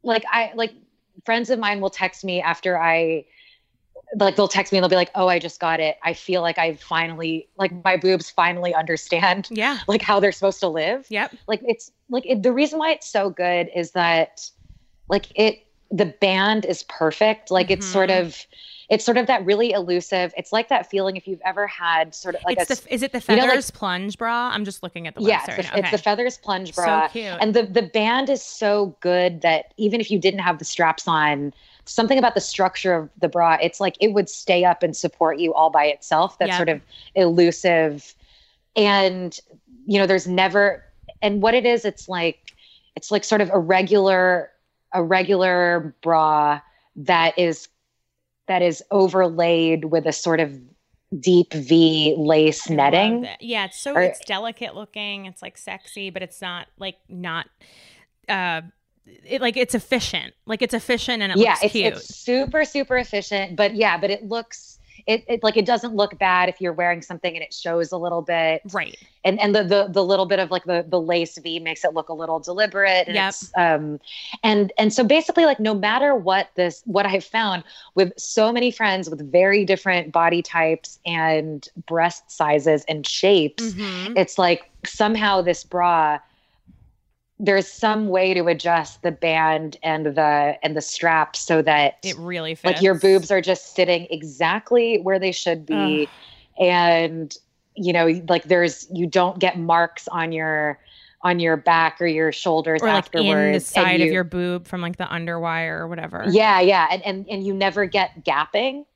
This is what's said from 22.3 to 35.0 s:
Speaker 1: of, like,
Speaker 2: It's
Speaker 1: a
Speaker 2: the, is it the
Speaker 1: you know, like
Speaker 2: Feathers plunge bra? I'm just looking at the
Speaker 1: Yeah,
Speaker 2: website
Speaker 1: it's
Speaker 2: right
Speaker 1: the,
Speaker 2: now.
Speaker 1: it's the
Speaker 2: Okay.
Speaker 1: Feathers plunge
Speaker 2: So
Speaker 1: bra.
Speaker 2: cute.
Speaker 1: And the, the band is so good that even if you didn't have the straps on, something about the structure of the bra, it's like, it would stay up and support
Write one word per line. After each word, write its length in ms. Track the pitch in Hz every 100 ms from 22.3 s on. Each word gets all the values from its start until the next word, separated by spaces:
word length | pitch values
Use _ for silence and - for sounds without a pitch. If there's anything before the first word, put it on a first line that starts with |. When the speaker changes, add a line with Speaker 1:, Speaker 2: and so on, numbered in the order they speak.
| 170
Speaker 1:
of, 80 |
like, 160 | 175 240
Speaker 2:
It's 100 | 175
Speaker 1:
a 140 | 262
Speaker 2:
the, 100 | -
is 80 | 247
it 100 | 262
the 120 | 247 -
Speaker 1:
you 80 | 226
know, 60 |
like 80 | 254
Speaker 2:
Feathers 200 | 262 -
plunge 440 | - 196 180 196 202
bra? 360 | 233 240 247
I'm 120 | 214 202
just 180 | -
looking 240 | - 175 165
at 80 | -
the 60 |
Speaker 1:
Yeah, 180 | 214 190
Speaker 2:
website 20 |
Speaker 1:
it's 80 | -
Speaker 2:
right 80 | -
Speaker 1:
the, 60 |
Speaker 2:
now. 140 | 185 208
Speaker 1:
it's 100 | 185
the 60 | 202
Speaker 2:
Okay. 80 |
Speaker 1:
Feathers 340 | 214 208 247 247
plunge 360 | 214 190 185 165
Speaker 2:
So 80 |
Speaker 1:
bra. 240 | 170 160 156
Speaker 2:
cute. 180 | 233 208 175
Speaker 1:
And 140 | 214 214
the, 80 |
the 180 | 208 185
band 480 | 185 220 214 247 269
is 140 | 262
so 520 | - - 208 208 202 -
good 420 | 180 180 180 170
that 320 | 170 160 - -
even 220 | 208 233
if 120 | 214
you 80 | 202
didn't 220 | 175 196
have 180 | 180 156
the 60 | 160
straps 420 | - 165 160 -
on, 460 | 160 151 143 143 - _ _ -
something 340 | - 226 269
about 160 | 247 208
the 60 |
structure 520 | - - 185 - 190
of 160 | 170 151 -
the 80 | 170
bra, 300 | 175 170 160
it's 200 | 170 -
like, 160 | 196 -
it 140 | 214
would 160 | 208 180
stay 340 | - - 175
up 200 | 180 175
and 120 | 170
support 440 | 151